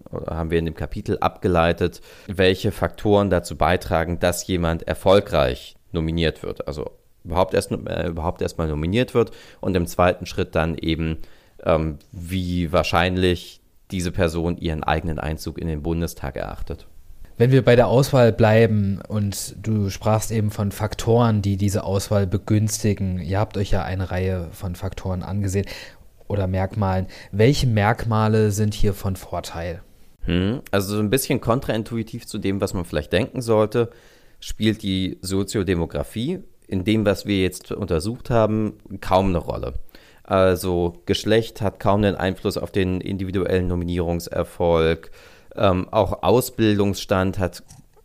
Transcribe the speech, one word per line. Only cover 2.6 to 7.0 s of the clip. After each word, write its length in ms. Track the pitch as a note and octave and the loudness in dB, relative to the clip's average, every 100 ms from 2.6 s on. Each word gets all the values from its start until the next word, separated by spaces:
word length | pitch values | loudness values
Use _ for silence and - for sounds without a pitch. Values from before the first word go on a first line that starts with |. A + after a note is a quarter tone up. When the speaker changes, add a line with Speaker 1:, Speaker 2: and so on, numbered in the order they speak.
| G#2+ | 0
Speaker 1:
Faktoren 580 | - F2 - G#2+ G2+ G2+ | -2 -4 -2 2 4 4
dazu 280 | F2 - D2 | 2 0 0
beitragen, 640 | D2+ F#2 - E2+ E2 E2+ | 0 0 0 0 0 0
dass 260 | F2+ E2+ - | 0 -2 -2
jemand 400 | F2+ E2 E2 - | -2 0 -2 -4
erfolgreich 880 | D#2+ G2 G2+ G2+ D#2+ C2 C2 - - _ | 0 4 4 4 0 0 -2 -10 -20 _
nominiert 540 | F2 D#2+ E2 D#2 - | -4 -2 0 0 -2
wird, 240 | - - - | -8 -10 -8
also 200 | D2 - - | -8 -10 -12